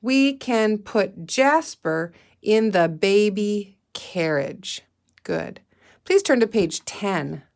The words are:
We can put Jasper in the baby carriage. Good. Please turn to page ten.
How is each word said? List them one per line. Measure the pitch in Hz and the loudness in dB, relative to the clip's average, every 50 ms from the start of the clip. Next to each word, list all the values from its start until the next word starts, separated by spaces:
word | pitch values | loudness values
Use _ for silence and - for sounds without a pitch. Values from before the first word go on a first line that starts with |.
We | - 226 262 269 269 277 269 | -2 0 2 4 2 2 0
can | 269 - - 247 226 220 214 214 | -2 -6 -2 0 2 2 2 0
put | 208 208 - - 220 196 - - - 170 | -2 -4 -2 0 0 0 0 -4 -12 -12
Jasper | 165 - - 262 277 294 320 320 - - _ _ 165 160 160 165 170 170 - _ _ _ _ | -8 0 2 2 4 4 2 0 -2 -10 _ _ -4 -4 -4 -4 -6 -10 -18 _ _ _ _
in | _ - 214 220 220 220 | _ 2 2 2 2 2
the | 190 185 170 | 2 2 2
baby | 165 165 156 190 196 196 202 208 208 196 196 208 208 208 208 202 196 _ _ _ _ _ | 2 0 0 0 4 4 4 4 4 0 -2 -2 -2 -2 -4 -6 -8 _ _ _ _ _
carriage. | - - - - 185 165 160 156 143 139 131 135 - - - - - _ _ _ _ _ _ _ _ _ | -18 -16 -10 -6 -4 -2 0 0 -2 -2 -4 -8 -12 -12 -12 -12 -12 _ _ _ _ _ _ _ _ _
Good. | - 156 165 165 - - - _ _ _ _ _ _ _ _ _ | -6 -4 -4 -4 -8 -12 -18 _ _ _ _ _ _ _ _ _
Please | - 370 392 392 | 2 2 2 4
turn | - 294 247 | 4 2 2
to | 226 | 2
page | 214 - 226 190 160 - - - | 2 2 0 0 0 0 -6 -10
ten. | - - - - 196 190 170 143 143 156 147 139 _ _ | -10 -10 -6 -4 -2 -2 -2 -4 -6 -8 -12 -14 _ _